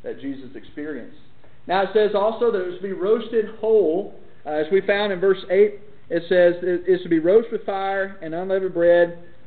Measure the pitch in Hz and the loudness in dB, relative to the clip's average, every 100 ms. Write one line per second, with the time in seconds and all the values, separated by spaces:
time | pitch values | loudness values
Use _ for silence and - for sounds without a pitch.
0 | - - 135 131 123 113 - 151 151 131 | -12 -10 -10 -10 -12 -16 -16 -12 -10 -10
1 | 104 - - - - - - 185 196 214 | -12 -16 -18 -18 -18 -12 -2 0 2 2
2 | 208 208 214 226 240 202 180 180 196 170 | 4 2 0 0 0 0 -2 -6 -8 -2
3 | 190 233 226 226 202 - 220 220 160 180 | 0 0 0 -2 -2 -2 2 4 4 0
4 | - - - - 156 151 156 196 190 202 | -4 -12 -18 -14 -6 -4 0 0 2 0
5 | 208 180 196 190 - 190 208 - - - | 0 0 2 2 2 4 4 0 -16 -16
6 | - 170 165 180 175 175 180 175 185 180 | -6 -4 2 6 6 4 -2 0 2 2
7 | 175 160 170 220 226 214 - 196 196 196 | 2 2 6 4 4 -4 -4 -4 -2 -2
8 | 196 202 160 165 190 190 185 170 170 175 | -4 -8 -10 -6 -2 -2 -2 2 6 6
9 | 175 - - - | 4 0 -14 -16